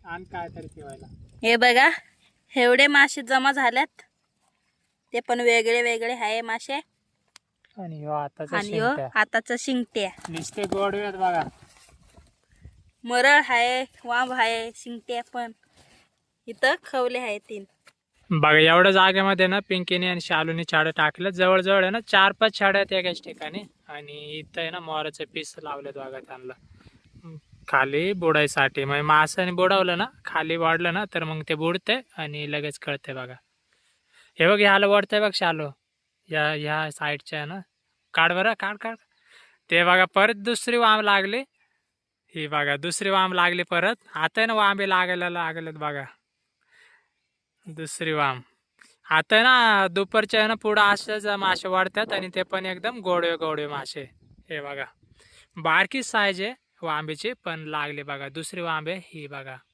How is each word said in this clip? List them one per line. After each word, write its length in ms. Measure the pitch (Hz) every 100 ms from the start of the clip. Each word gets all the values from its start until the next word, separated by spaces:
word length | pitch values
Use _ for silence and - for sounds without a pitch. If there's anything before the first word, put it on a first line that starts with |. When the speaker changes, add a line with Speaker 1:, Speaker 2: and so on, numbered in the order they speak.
Speaker 1:
आण 220 | 180 170
काय 240 | 185 - 170 -
तरी 120 | -
ठेवायला. 380 | - 143 - - - - -
Speaker 2:
हे 120 | 226 233
बघा, 320 | 247 247 294 - _ _ _ _ _
एवढे 320 | 269 240 247 285
मासे 340 | 285 277 -
जमा 300 | 240 262 269
झाल्यात, 500 | 277 254 240 302 - - _ _ _ _ _ _ _ _ _ _
ते 60 | 240 240
पण 140 | 240
वेगळे 400 | 240 233 226 240
वेगळे 320 | 240 226 233
आहे 280 | 247 214 220
मासे. 380 | 226 226 - 277 - _ _ _ _ _ _ _ _ -
Speaker 1:
आणि 200 | 180 156
ह्यो 120 | 147
आताचा 460 | 151 143 _ 151 208
Speaker 2:
आणि 100 | 208
ह्यो 180 | 170 233
Speaker 1:
शिंगट्या. 240 | 294 131 226
Speaker 2:
आताचा 400 | 214 226 - 240
शिंगट्या. 500 | - 254 233 226 190 - -
Speaker 1:
नुसते 340 | 165 160 - 196
गोडवे 280 | 196 202 202
आहेत 160 | 208 190
बघा. 220 | 185 170 151 _ _ _ _ _ _ _ _ _ _ _ - _ _ _
Speaker 2:
मरळ 380 | 233 247 262 285 285
आहे, 340 | 240 240 254 262 _ 240
वांब 260 | 240 254
आहे, 380 | 254 226 226 226 226
शिंगट्या 460 | - 240 - 240 240
पण. 180 | 247 233 226 _ _ _ _ _ _ _ _ -
इथं 280 | 226 262 311 -
खवले 340 | 269 247 247
आहे 180 | 247 208 _
तीन. 140 | 208 196 _ _ _ _ _ _
Speaker 1:
बघा, 280 | 160 151 156
एवढ्या 340 | 160 175 185
जागेमध्ये 560 | 190 190 190 196 185 185
ना, 120 | 196 202
पिंकीने 380 | 185 175 180 180
आणि 120 | 175
शालूने 420 | - 165 160 165 165
छाडं 200 | 160 156 160
टाकलं. 320 | 151 - 185
जवळजवळ 540 | 180 185 185 185 196
आहे 80 | 185
ना, 80 | 220 -
चार 240 | 202 196 196
पाच 200 | 220 -
छाडं 180 | 196 196
आहेत 140 | 196
एकाच 280 | 190 180 170
ठिकाणी. 400 | 175 156 151 180 208 _ _
आणि 300 | 147 147 147 147 156
इथं 220 | 151 -
आहे 80 | 165
ना, 100 | 175
मोराचं 440 | 165 156 151 - 156
पीस 220 | 165 151 -
लावलेत 340 | 151 143 143 139
बघा 220 | 135 131
त्यांना 340 | 135 127 127 127 _ - - _ _ - 170 156 _ - -
खाली 440 | 139 135 143 180
बुडायसाठी. 680 | 196 170 151 147 - 135 -
म्हणजे 180 | 139 143
माशाने 480 | 147 151 156 - 180
बुडवलं 460 | 180 185 196 180 175
ना, 80 | 233 _ -
खाली 300 | 165 156 165
वाढलं 360 | 160 165 175
ना, 100 | 175 208
तर 100 | 175
मग 180 | 160 156 151
ते 60 | 156
बुडते 440 | 160 175 - 247 247 -
आणि 340 | 156 147 147
लगेच 260 | 147 147 -
कळते 340 | - 143 -
बघा. 200 | 131 127 127 _ _ _ _ _ _ _ _ _ -
हे 80 | 165
बघ, 120 | 208
ह्याला 280 | 202 196 202
वळतंय 320 | 202 202 208
बघ 120 | 208 190
शालू, 320 | 180 160 147 135 _ _ _ _ _
या, 240 | 156 151 151
या 340 | 147 151 156
साईडच्या 480 | - 147 147 - 156
आहे 80 | 147
ना. 120 | 190 180 _ _ _ _
काढ 200 | - 165
बरं, 200 | 180 202 220
काढ, 180 | 196 208
काढ. 140 | 226 226 _ _ _ _ _ _ _
ते 140 | 170
बघा, 220 | 175 185 185 196
परत 280 | 208 208
दुसरी 340 | 202 233 - 240
वाम 240 | 226 214
लागली. 420 | 208 202 196 226 269 _ _ _ _ _ _ _ _ 165
ही 120 | 151
बघा, 280 | 147 147 143
दुसरी 340 | 170 - 202
वाम 240 | 190 185
लागली 300 | 185 175 175
परत. 320 | 175 175 185 233 _ 156
आता 240 | 160 -
आहे 60 | 226
ना, 80 |
वांबे 360 | 220 202 196 196
लागायला 400 | 185 180 180 175
लागलेत 440 | 175 165 160 160
बघा. 300 | 156 151 143 131 _ _ _ _ _ _ _ _ _ _ _ _ _ _ _ -
दुसरी 480 | 156 160 - 160
वाम. 260 | 151 143 127 127 _ _ _ _ _ -
आता 280 | 156 160 220
आहे 80 |
ना, 440 | 247 254 233 202 190
दुपारच्या 520 | 180 196 220 208 220
आहे 80 | 214
ना, 80 | 220
पुढं 200 | 214 214
असेच 420 | 202 202 - 214 208 202
मासे 280 | 190 180 190
वाढतात 460 | 185 185 208 226
आणि 160 | 202 185 185
ते 80 |
पण 220 | 185 190 185
एकदम 340 | 180 196 247
गोडवे 320 | 185 175 170 165
गोडवे 320 | 160 151 147
मासे. 360 | 143 139 156 131 _ _ - _
हे 120 | 156
बघा, 240 | 143 139 135 _ _ _ _ _ _ -
बारकी 460 | 160 160 190 269
साईज 380 | 247 226 202 185
आहे 120 | 202 254 _ _
वांबीची, 500 | 165 151 156 156 220 247 -
पण 140 | 160 151
लागली 360 | 151 151 147
बघा. 240 | 143 139 139
दुसरी 320 | 143 156 180
वांबे 340 | 170 156 151 185 175
ही 200 | 160 143
बघा 280 | 139 135 127 _